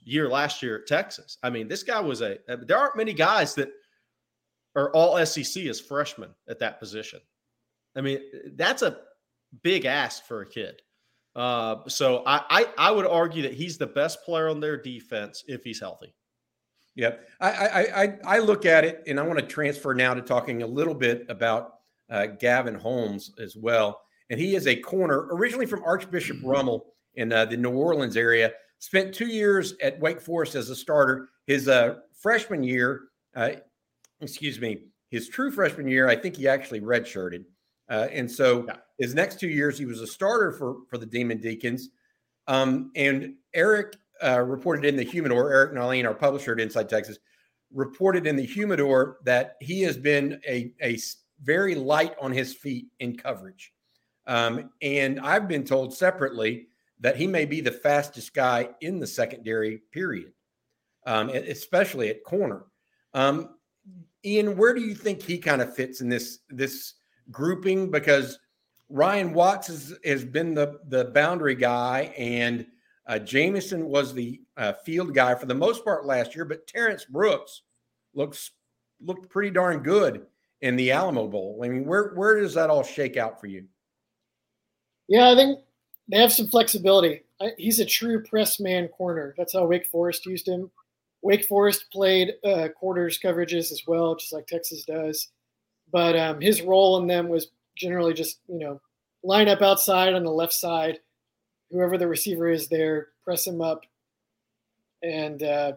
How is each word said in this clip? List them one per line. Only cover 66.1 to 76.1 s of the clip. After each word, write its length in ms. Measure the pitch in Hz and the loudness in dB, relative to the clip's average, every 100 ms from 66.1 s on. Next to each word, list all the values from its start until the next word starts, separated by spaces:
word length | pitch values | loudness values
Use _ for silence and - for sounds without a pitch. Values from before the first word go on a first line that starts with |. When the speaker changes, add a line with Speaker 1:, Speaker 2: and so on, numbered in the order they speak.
| 120 120 - _ | -4 -4 -14 _
Speaker 2:
this 440 | 131 135 - - - _ _ - | -6 -6 -6 -14 -18 _ _ -18
grouping? 580 | 120 151 185 190 190 185 | -6 -2 -2 0 0 2
Because 520 | 151 147 143 131 - _ _ _ _ _ | 0 4 4 4 -8 _ _ _ _ _
Ryan 440 | 139 170 202 180 | 2 2 4 0
Watts 360 | 160 180 196 190 | 4 4 4 -2
has, 260 | 156 135 175 | -12 -14 -8
has 200 | 170 139 | -2 -2
been 300 | 127 135 165 | -2 -2 -2
the, 260 | 151 147 147 143 | 0 0 -2 -4
the 160 | 127 120 | -2 2
boundary 400 | 143 156 175 151 | 4 4 2 0
guy, 580 | 123 123 120 123 131 151 - | 0 2 2 0 -2 -4 -6
and, 480 | 120 120 120 120 117 _ _ _ - | -4 -2 0 -2 -8 _ _ _ -6
uh, 120 | 110 | -6
Jameson 680 | 104 127 165 202 - 180 160 | -2 2 2 0 -4 -6 -2
was 260 | 139 131 | 0 0
the, 300 | 127 120 123 _ - | -4 -8 -10 _ -6
uh, 160 | 107 - | -4 -4
field 300 | - 165 180 | -4 -4 0
guy 200 | 131 127 | 4 4
for 120 | 123 135 | 2 0
the 80 | |
most 280 | 127 185 233 | 0 0 0
part 220 | 220 165 | -2 -2
last 300 | 143 | 0